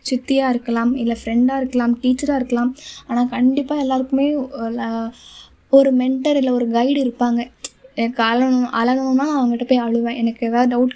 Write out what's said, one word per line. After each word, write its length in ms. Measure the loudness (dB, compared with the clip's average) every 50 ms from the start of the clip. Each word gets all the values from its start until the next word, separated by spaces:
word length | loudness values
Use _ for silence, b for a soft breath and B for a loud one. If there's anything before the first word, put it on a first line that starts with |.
| B -4
சித்தியா 380 | -4 -4 -2 0 0 0 2 0
இருக்கலாம், 480 | 0 -2 -2 -4 -2 -2 0 0 -2
இல்ல 200 | -2 -2 -2 -4 -4 -4
ஃப்ரெண்டா 320 | -2 0 2 2 2 0
இருக்கலாம், 420 | -2 -4 -2 -2 0 0 0 0 0
டீச்சரா 340 | 0 0 0 0 0 -2 0
இருக்கலாம். 420 | -2 -2 0 0 0 0 -2 -4 B B B B B B
ஆனா 180 | B -2 -2 -2
கண்டிப்பா 520 | 0 0 2 2 2 2 2 -2 -2 -2
எல்லாருக்குமே, 580 | -2 -2 0 0 -2 -2 0 0 0 2 2 0
அஹ், 800 | -2 -4 -6 -8 -8 -6 -6 -6 -6 -6 -4 -4 -6 -6 -8 -10 B B B B B B B B _ _ _
ஒரு 240 | 4 4 6 4 2
mentor 420 | 2 2 0 0 0 0 0 0
இல்ல 160 | 2 2 0
ஒரு 180 | 0 0 0 0
guide 340 | 0 0 2 2 0 0 0
இருப்பாங்க. 460 | -2 -2 -2 0 0 0 0 -2 -6 -10 _ -12 -12 -12 _ -20 -12 -6
எனக்கு 280 | -4 -4 -2 -2 -2
அழணும், 440 | 0 0 2 2 2 2 2 2 0 0
அழணும்னா 400 | -2 0 0 0 0 0 0 0
நான் 320 | 0 2 2 0 0 0 0
அவங்ககிட்ட 200 | 0 0 0 0
போய் 180 | 2 2 2
அழுவேன். 340 | 2 0 -2 -2 -2 -2 -2
எனக்கு 300 | -2 -2 -2 -2 -2 -4
ஏதாவது 400 | 0 2 2 2 2 2 2 2
டவுட் 40 | 2 2